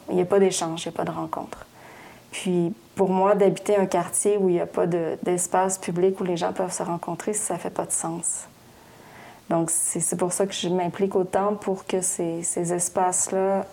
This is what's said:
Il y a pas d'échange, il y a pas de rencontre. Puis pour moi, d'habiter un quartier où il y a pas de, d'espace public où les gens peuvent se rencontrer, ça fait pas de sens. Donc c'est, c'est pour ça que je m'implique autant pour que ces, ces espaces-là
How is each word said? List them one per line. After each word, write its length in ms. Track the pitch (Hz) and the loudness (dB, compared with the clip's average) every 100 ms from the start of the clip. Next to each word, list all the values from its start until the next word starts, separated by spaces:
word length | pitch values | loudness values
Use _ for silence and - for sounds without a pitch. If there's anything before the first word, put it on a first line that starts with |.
| - | -2
Il 60 | 180 | 0
y 40 | |
a 40 | 180 | 4
pas 140 | 202 | 6
d'échange, 440 | 190 180 165 165 | 6 2 -2 -4
il 20 | 165 | -6
y 40 | |
a 20 | |
pas 140 | - 170 | -4 -4
de 60 | |
rencontre. 540 | 165 160 - - - - - - - - - - | -4 -6 -6 -8 -12 -18 -20 -20 -20 -20 -20 -14
Puis 420 | - 190 175 170 - - - | -6 0 2 2 -2 -8 0
pour 140 | 185 | 2
moi, 260 | 185 190 208 | 4 4 6
d'habiter 400 | 196 - - 202 | 4 2 2 2
un 120 | 190 | 4
quartier 500 | 175 170 - 208 208 | 0 0 0 2 4
où 100 | 190 | 4
il 80 | 175 | 2
y 40 | |
a 40 | - | 0
pas 220 | - 180 | 0 2
de, 300 | 175 160 - | 2 -2 -2
d'espace 540 | - 180 - 185 190 185 | -2 0 2 2 2 -2
public 400 | - 175 190 190 | -4 2 2 2
où 20 | |
les 140 | 185 170 | -2 0
gens 160 | 180 | -2
peuvent 180 | 196 185 | -2 -4
se 120 | - | -4
rencontrer, 500 | 180 170 - 170 - | -4 -4 -4 -4 -4
ça 240 | 208 - 180 | -2 -2 -4
fait 120 | 208 | -4
pas 160 | - - | -4 -2
de 60 | |
sens. 540 | - 165 170 - - - - - - - - - - - - - | -2 -4 -4 -4 -6 -10 -20 -20 -20 -20 -20 -20 -20 -20 -12 -2
Donc 200 | 165 165 | 0 2
c'est, 300 | - - 180 | 0 -2 -2
c'est 160 | 165 180 | -2 0
pour 160 | 180 | -2
ça 140 | - 196 | 0 -2
que 80 | |
je 160 | - 175 | -2 0
m'implique 440 | 180 175 - 196 190 | 0 0 0 0 2
autant 400 | 180 196 202 208 | 2 0 0 -2
pour 300 | - 190 - | -4 -4 -2
que 140 | 185 | -2
ces, 420 | 185 - 170 165 | -2 -2 -4 -2
ces 280 | 175 - 175 | -4 -2 -2
espaces-là 960 | 175 170 196 185 180 - 190 190 196 - | 0 0 0 0 0 0 0 2 0 -2